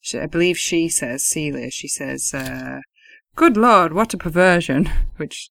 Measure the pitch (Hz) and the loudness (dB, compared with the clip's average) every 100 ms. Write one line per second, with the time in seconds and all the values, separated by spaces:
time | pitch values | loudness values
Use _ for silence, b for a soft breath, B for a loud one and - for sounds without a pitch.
0 | - - 156 170 175 170 - 170 165 - | -8 -8 -6 0 0 0 -2 -2 0 -2
1 | 123 131 - - 151 139 123 - 143 - | -4 -4 -4 -2 -4 -6 -8 -10 -10 -8
2 | 139 135 - 139 131 131 131 131 135 b | -8 -6 -6 -6 -8 -8 -10 -12 -16 b
3 | b b _ - 330 214 233 214 170 160 | b b _ 2 4 6 6 6 4 2
4 | 226 185 175 165 185 175 165 135 160 - | -2 -2 -4 4 4 4 2 0 2 2
5 | - - 156 - - | 0 -2 -12 -12 -18